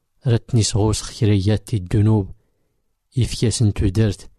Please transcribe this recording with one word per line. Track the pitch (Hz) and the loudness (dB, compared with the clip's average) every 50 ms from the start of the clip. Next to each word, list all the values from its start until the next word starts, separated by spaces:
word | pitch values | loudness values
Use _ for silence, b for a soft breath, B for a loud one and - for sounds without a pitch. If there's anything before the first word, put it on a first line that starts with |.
| _ _ _ _ - | _ _ _ _ -2
رتني | 131 117 113 - - - 117 104 | 0 0 0 -2 0 0 0 0
صغوص | - - 101 104 110 104 - - | 2 0 0 0 0 0 -2 -6
خيريات | - - - - 101 104 101 92 104 107 107 - - - | -8 -6 -2 0 2 2 2 2 0 0 -2 -2 -4 -6
الذنوب. | 101 90 87 - 107 101 110 110 107 95 95 - _ _ _ _ _ _ _ _ _ _ _ _ _ _ _ - 127 | -6 -4 -2 0 2 2 4 2 2 0 -4 -8 _ _ _ _ _ _ _ _ _ _ _ _ _ _ _ -4 -2
إفكاس | 110 - - - 123 113 - - 117 | -2 -2 -2 -2 -2 0 0 2 0
نتو | 104 - - 120 101 | 0 0 0 -2 0
درت. | 90 107 113 104 - - - - _ | 2 2 0 0 0 -4 -10 -20 _